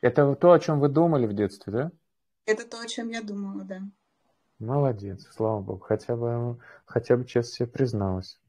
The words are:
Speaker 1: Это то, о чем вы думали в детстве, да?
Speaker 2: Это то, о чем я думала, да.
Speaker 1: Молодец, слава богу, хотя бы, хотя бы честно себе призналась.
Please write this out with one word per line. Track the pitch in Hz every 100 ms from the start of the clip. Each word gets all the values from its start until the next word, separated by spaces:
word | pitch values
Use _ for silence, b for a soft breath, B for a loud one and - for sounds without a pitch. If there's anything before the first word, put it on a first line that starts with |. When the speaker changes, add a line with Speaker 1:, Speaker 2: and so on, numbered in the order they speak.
Speaker 1:
Это | 123 120 143 139
то, | 175
о | 170
чем | 160 151
вы | 143
думали | 139 170 151 117
в |
детстве, | 104 101 - -
да? | 107 156 - _ _ _ _ -
Speaker 2:
Это | 214 233
то, | 233
о | 233
чем | 240 233
я | 233
думала, | 214 202 196 196
да. | 196 190 196 _ _ _ _ _ _ _
Speaker 1:
Молодец, | 113 139 139 110 101 95 -
слава | - 110 110
богу, | 101 98
хотя | - 107 - 117
бы, | 117 120 120 120 B B
хотя | _ - - 123
бы |
честно | 123 123 117
себе | - 120
призналась. | - 131 107 98 92 90 -